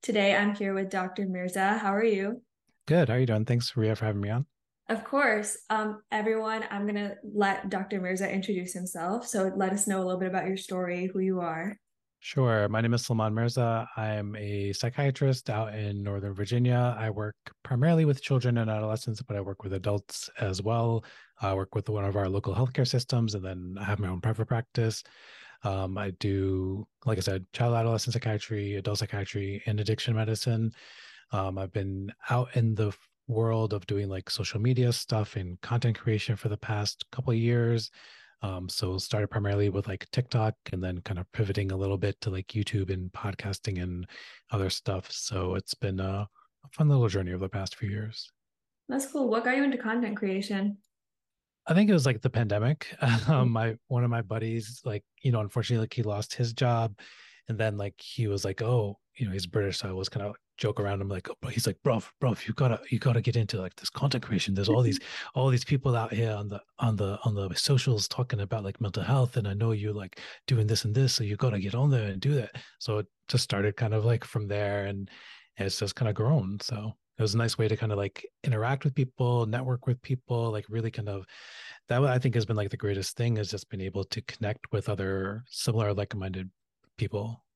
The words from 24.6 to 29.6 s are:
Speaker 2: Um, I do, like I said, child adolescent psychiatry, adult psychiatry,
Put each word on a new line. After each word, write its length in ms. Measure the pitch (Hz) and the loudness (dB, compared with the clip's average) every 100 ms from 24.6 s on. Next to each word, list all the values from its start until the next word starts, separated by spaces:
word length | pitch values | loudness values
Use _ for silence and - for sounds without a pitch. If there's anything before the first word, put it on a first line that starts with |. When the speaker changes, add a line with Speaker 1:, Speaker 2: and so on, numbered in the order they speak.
| 113 - 113 110 - - - - - - | -2 -2 0 -2 -10 -20 -20 -20 -20 -8
Speaker 2:
Um, 340 | 104 95 95 95 | -4 -2 -2 -4
I 120 | 101 | -6
do, 760 | 90 104 98 95 95 92 95 110 _ | -4 0 2 2 0 0 -4 -8 _
like 140 | - 110 | -2 0
I 20 | |
said, 240 | 92 95 92 | 0 -2 -6
child 220 | - 120 | 0 2
adolescent 380 | 117 113 113 - | 2 2 0 0
psychiatry, 640 | 131 117 107 - 107 101 101 | -2 -2 -2 -4 -4 -4 -4
adult 220 | 95 104 | -2 -2
psychiatry, 640 | 107 104 95 101 98 98 | -2 -4 -4 -4 -4 -6